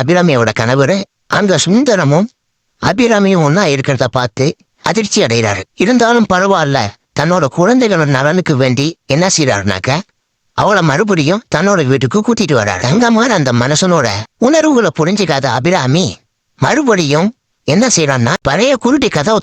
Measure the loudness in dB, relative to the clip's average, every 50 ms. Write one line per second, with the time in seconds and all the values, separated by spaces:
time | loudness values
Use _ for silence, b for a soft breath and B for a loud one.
0 | 0 0 0 2 2 2 2 2 0 0 -2 -2 -2 0 0 0 2 0 0 -2
1 | -4 -10 _ _ _ -6 -4 -2 0 0 0 0 0 2 2 2 2 2 0 2
2 | 2 2 2 2 0 -2 _ _ _ _ _ _ _ _ _ -6 -4 -2 0 0
3 | 2 2 2 2 2 2 2 2 2 2 2 0 0 0 0 -2 -2 -2 -2 -2
4 | -2 -2 -2 -2 -4 -4 -4 -2 -2 -2 -4 _ _ _ _ _ -6 -4 -2 -2
5 | -2 -2 0 0 0 0 0 0 0 -2 -2 -4 -8 _ _ -2 0 2 2 2
6 | 2 2 2 2 2 0 0 0 0 0 0 0 0 0 -2 -2 -4 -4 -8 _
7 | _ _ -6 -4 -2 0 0 0 0 -2 0 0 2 2 2 2 2 0 0 0
8 | 0 0 0 0 0 0 0 0 0 0 0 0 0 0 0 0 -2 -4 -6 _
9 | _ -2 0 0 0 0 0 0 0 0 0 -2 -2 -4 -4 -4 -2 -4 -4 -4
10 | -6 _ _ _ _ _ _ _ _ _ -4 -2 0 0 0 0 0 0 0 0
11 | 0 0 0 0 0 0 -2 -2 -4 -4 -4 -2 0 0 0 0 0 0 0 -2
12 | -2 -4 -4 -2 -2 -2 -2 -2 0 0 0 0 0 0 -2 -2 -2 0 0 2
13 | 2 2 2 2 2 0 0 0 0 0 0 0 0 0 0 0 0 0 2 0
14 | 0 -2 -4 -6 -10 -10 _ -2 0 2 2 2 2 2 2 2 0 0 -2 -2
15 | -2 -2 -2 -2 -2 -2 -2 -2 -2 -2 -2 -2 0 0 0 0 0 0 0 0
16 | 0 -2 -6 -10 _ _ _ _ _ _ _ -4 -2 0 0 0 2 2 2 0
17 | 0 0 0 0 0 -2 -4 _ _ _ _ _ -4 0 0 2 2 2 2 0
18 | 0 0 0 0 0 0 -2 -2 -2 -2 -2 0 0 0 0 0 0 0 0 0
19 | 0 0 -2 -2 0 0 0 0